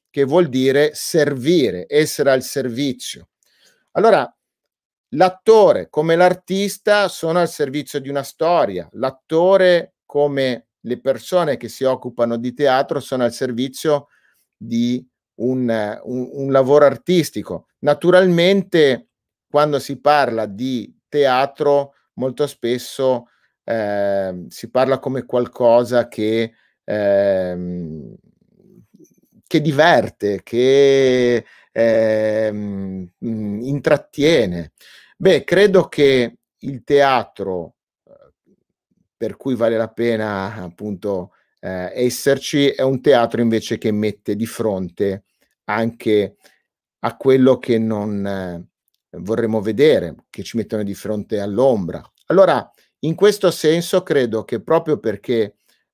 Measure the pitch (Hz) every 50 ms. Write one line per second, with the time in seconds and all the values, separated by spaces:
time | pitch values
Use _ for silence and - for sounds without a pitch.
0 | _ _ - 143 139 127 143 180 175 143 120 131 131 135 127 143 147 147 - -
1 | - - - 170 - 151 143 131 120 151 180 170 131 104 87 90 90 - - 151
2 | 156 151 - - 143 135 131 135 - - - 139 127 127 113 120 143 139 123 123
3 | - - - - - _ _ _ _ _ _ _ _ _ _ _ _ _ - -
4 | 196 226 202 156 127 123 _ _ _ _ _ _ _ _ _ _ _ _ _ _
5 | _ _ - 151 185 185 185 - _ 226 220 220 202 170 143 98 87 - - 151
6 | 156 165 165 170 180 180 180 180 _ - 185 190 202 202 - - _ 214 208 208
7 | 202 180 - - - 160 165 175 170 160 - - 147 135 131 151 139 - - 147
8 | 131 135 143 139 135 - - - 160 165 175 165 135 104 95 87 80 - - 104
9 | 117 131 135 _ _ - 160 160 175 185 196 190 185 180 175 170 - - _ _
10 | _ - - 143 147 143 139 139 135 131 123 - - _ _ _ - 113 123 120
11 | - 135 131 113 - - 180 180 170 151 131 127 123 110 - - 131 131 131 120
12 | - 127 120 - 117 117 117 117 117 123 123 - 143 139 131 131 143 - - 143
13 | 123 - 135 123 123 120 127 - 135 127 120 113 131 139 135 - - 160 147 143
14 | 139 _ _ _ _ _ _ _ _ _ _ - 107 117 117 117 120 120 123 123
15 | 123 _ _ _ _ _ _ - 110 127 131 131 123 117 113 110 104 104 107 -
16 | - - 123 127 123 - - 143 139 135 135 135 131 127 143 147 147 139 139 -
17 | _ - 185 175 147 - - 110 101 - 92 80 - _ _ _ - 143 147 147
18 | - 170 180 185 190 185 175 165 170 185 202 202 185 - - 170 151 139 123 117
19 | - _ _ _ _ _ _ _ _ _ - 147 147 151 147 131 123 - 143 131
20 | - 147 151 147 135 127 113 113 110 107 98 104 123 131 131 120 101 - - _
21 | _ _ - 147 139 131 127 127 139 139 - - 156 143 143 143 139 139 _ _
22 | _ _ _ - 123 135 127 - 147 139 - _ - 117 123 123 123 - - -
23 | 135 131 127 120 - _ _ _ _ _ _ _ _ - 117 113 107 104 104 101
24 | 101 101 98 98 95 95 92 90 87 - - - - 113 - 127 131 127 135 127
25 | - 131 131 131 120 - - 123 123 - - - 123 117 117 120 123 110 123 120
26 | 113 117 - - 107 107 110 113 113 113 - _ _ _ _ _ _ - 104 107
27 | 104 101 101 98 101 98 95 92 92 90 90 87 90 87 87 90 85 80 80 78
28 | 67 55 52 - _ _ _ _ _ _ _ _ _ _ _ - _ _ _ _
29 | _ _ _ _ _ _ _ _ _ - - 156 147 160 139 135 156 175 165 123
30 | 104 - - _ - 101 101 92 - - - 117 123 131 135 139 139 139 135 135
31 | 135 131 127 127 123 120 120 113 113 _ - _ _ _ - 113 117 117 110 113
32 | 110 110 110 110 107 110 107 110 110 107 104 104 104 101 101 98 98 95 95 92
33 | 92 87 _ _ - 117 113 110 107 104 101 104 120 135 143 143 120 160 147 139
34 | - _ - - 143 160 170 143 110 92 87 87 80 76 _ _ _ - - -
35 | _ _ _ - - 190 175 135 - - 175 180 202 208 185 185 165 - - -
36 | 143 139 135 127 120 117 - _ _ _ _ _ - 135 139 123 - - 147 139
37 | 139 139 131 123 104 - _ - 101 95 92 90 82 - _ _ _ _ _ _
38 | _ _ _ _ _ _ _ _ _ _ _ _ _ _ _ _ _ _ _ _
39 | _ _ _ _ 117 107 95 - - 135 127 107 117 113 117 110 113 110 - -
40 | 120 117 113 107 110 107 104 98 95 98 104 107 92 87 87 - 107 107 104 87
41 | - 104 98 92 90 - _ _ _ _ _ _ - 98 92 92 90 90 - 123
42 | 123 123 123 - - 139 139 143 - - - 143 143 139 - - 135 135 135 127
43 | - 147 135 120 117 117 - 127 120 117 113 110 110 - 117 110 - 113 107 104
44 | 107 107 101 - _ - 104 104 113 113 - - 113 110 101 92 95 87 - -
45 | 104 98 95 95 - _ _ _ _ _ _ _ _ - 104 110 113 113 113 -
46 | - 117 107 104 101 95 - _ _ _ _ _ _ _ _ _ _ _ _ _
47 | - 120 - - - 135 131 131 127 131 127 120 - - 117 110 113 113 110 104
48 | 104 107 104 101 98 101 98 95 92 92 87 85 87 - _ _ _ _ _ _
49 | _ _ - 85 90 95 113 120 113 110 110 110 95 110 107 104 143 156 135 98
50 | 82 82 - - _ _ - - 98 - - 117 104 - 113 107 104 101 98 -
51 | - 101 107 104 101 - 113 101 101 104 98 107 131 139 123 104 92 85 87 80
52 | - _ _ _ _ - 160 185 196 175 147 120 - - _ _ _ _ _ _
53 | - 156 160 - 190 208 202 - - 175 - - - 151 160 170 175 - - 185
54 | 180 - 156 139 127 117 104 110 107 - - 113 - - 160 165 160 156 147 -
55 | - 113 104 101 - - 123 113 107 101 - _ _ _ _ _ _ _